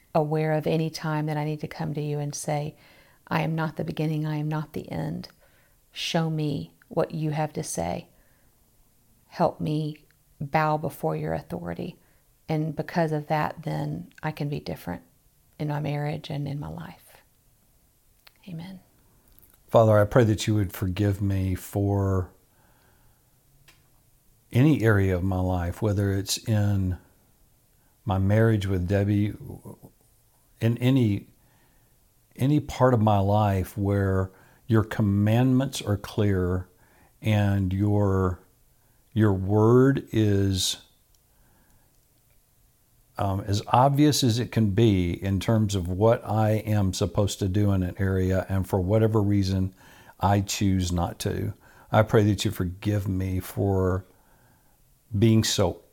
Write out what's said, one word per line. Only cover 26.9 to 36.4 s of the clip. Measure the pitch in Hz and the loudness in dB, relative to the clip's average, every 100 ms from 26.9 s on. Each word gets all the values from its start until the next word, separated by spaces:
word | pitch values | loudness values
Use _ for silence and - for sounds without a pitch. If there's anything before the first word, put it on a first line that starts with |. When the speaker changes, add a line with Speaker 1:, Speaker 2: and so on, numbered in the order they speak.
| 87 - _ _ _ _ _ _ _ _ _ | -4 -10 _ _ _ _ _ _ _ _ _
Speaker 2:
my | - 95 | -4 0
marriage | 95 107 113 107 95 | 2 4 4 4 0
with | 95 87 | -2 0
Debbie, | 98 101 104 104 - - 98 - - - _ _ _ _ _ _ _ | 0 2 2 0 -4 -14 -18 -18 -20 -20 _ _ _ _ _ _ _
in | 117 120 | 0 2
any, | 123 135 117 98 - _ _ _ _ _ _ _ _ _ _ - | 2 4 2 0 -6 _ _ _ _ _ _ _ _ _ _ -4
any | 131 147 | 0 0
part | - - 127 | -2 0 2
of | 120 | 4
my | 107 101 | 4 2
life | 98 104 104 98 87 - | 2 2 2 0 -2 -4
where | 98 101 98 95 92 - - _ - | -2 0 0 0 -2 -8 -20 _ 0
your | 113 | 2
commandments | 101 - 107 98 104 113 131 127 139 - | 2 0 0 2 2 4 4 2 0 -6
are | - 101 | -4 -4
clear | - - 101 95 | -4 -2 0 0